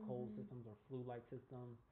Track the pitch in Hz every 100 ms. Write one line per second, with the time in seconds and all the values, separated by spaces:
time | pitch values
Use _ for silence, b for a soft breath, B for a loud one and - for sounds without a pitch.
0 | 107 123 117 117 - 123 113 104 - 127
1 | 123 120 120 127 - 127 123 117 -